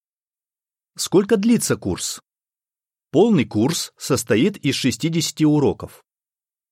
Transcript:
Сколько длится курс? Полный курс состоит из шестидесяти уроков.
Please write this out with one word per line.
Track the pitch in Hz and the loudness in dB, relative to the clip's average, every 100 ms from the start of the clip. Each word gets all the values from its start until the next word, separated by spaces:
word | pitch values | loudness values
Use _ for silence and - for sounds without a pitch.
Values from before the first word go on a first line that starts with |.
| _ _ _ _ _ _ _ _ _ - | _ _ _ _ _ _ _ _ _ -10
Сколько | - 185 208 220 | 0 0 2 2
длится | 226 226 - 113 | 2 2 0 -4
курс? | 101 85 - - - _ _ _ _ _ _ _ _ | -4 -6 -6 -12 -18 _ _ _ _ _ _ _ _
Полный | 143 233 185 | 2 4 4
курс | 110 107 123 170 - - | 2 0 0 -2 -8 -12
состоит | - 127 - 110 180 - | -4 -2 0 0 0 -2
из | 139 | -4
шестидесяти | 127 135 - 160 165 - - | -2 -2 -2 -2 -2 -4 0
уроков. | 151 147 123 82 87 - _ _ _ _ _ _ _ | 2 2 2 -2 -8 -18 _ _ _ _ _ _ _